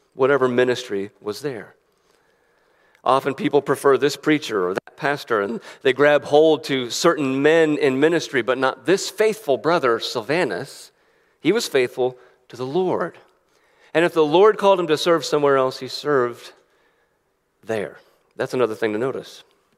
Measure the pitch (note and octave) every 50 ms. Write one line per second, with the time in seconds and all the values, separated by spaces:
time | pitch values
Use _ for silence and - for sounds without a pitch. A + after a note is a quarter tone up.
0 | _ _ _ - C3 B2+ C#3+ C3+ C3 B2+ B2 B2 B2+ B2+ B2 A#2+ - - G#2+ G2
1 | G2 G2+ _ _ - G#2 G2+ - C3 D3 B2+ G#2 F2+ - _ _ _ _ _ _
2 | _ _ _ _ _ _ _ _ _ _ _ _ _ _ _ _ _ _ _ _
3 | - - C3 C3+ - C#3+ C3 - A3 F#3+ - D3 C#3 - C#3 - - C#3 C3+ B2+
4 | C3 D3 C#3+ - - D#3 D3+ C#3+ - - A2 G2+ F2+ F2+ G2 G#2 - - _ -
5 | - C#3 C#3+ - - - A#2+ G#2+ G2+ G2+ - G3+ - - - - - C#3 B2+ A#2+
6 | C#3+ D3 D3 C#3+ C#3+ - C#3+ D3+ D#3+ D#3+ D#3 D3 - - C#3+ C3 B2 A2+ A2+ -
7 | - E3+ E3 D3 C#3+ C3 C3 C3+ C#3 D3+ D#3+ E3 D#3+ D#3 D3 - - C#3 C3 C3
8 | C#3+ D#3+ F3 D#3+ D#3 - - B2+ A2+ A#2+ B2+ B2+ C3+ C3 - - A#2 D#3 F#3 F#3
9 | - - - - G#3+ A3 G#3 - - - C3 A#2 - D3+ F3 E3+ C#3+ B2 A#2 G#2+
10 | - - - B2+ G#2+ A2+ D3 F3+ F3 A#2+ F#2+ F2+ C3 - - - - - _ _
11 | _ _ _ _ _ _ _ _ - D3 G3+ A#3 A3+ - - C3+ B2+ A#2+ - C3+
12 | B2 B2+ B2+ - - _ _ _ _ _ - A#2 B2+ C3 C#3+ F3+ F#3 F3+ B2+ F2+
13 | F3+ E3 - - _ _ _ _ _ _ _ _ _ _ _ _ _ _ _ D#3
14 | E3+ E3+ - E3 D#3 D3 D3+ F3 G3+ A3 - A3+ G3+ G3 F#3+ F3+ F3 D#3 D#3 C#3+
15 | - F3+ E3+ D#3+ C3+ - D3+ D3 D3 C#3+ C#3 C3+ C3 C3 B2+ - C3 B2 - -
16 | - D3 D3 C3 B2 A#2+ A#2 A#2+ - - - _ _ _ _ _ _ _ _ _
17 | _ _ _ _ _ _ _ _ _ _ _ _ _ G2+ A2 A2 F#2 - - -
18 | _ _ _ _ _ _ _ - A#2+ - - B2+ B2 A2 A2 G#2 A2+ A2 G#2 G#2+
19 | A#2+ C3+ - G2+ - - - - - _ _ _ _ _ _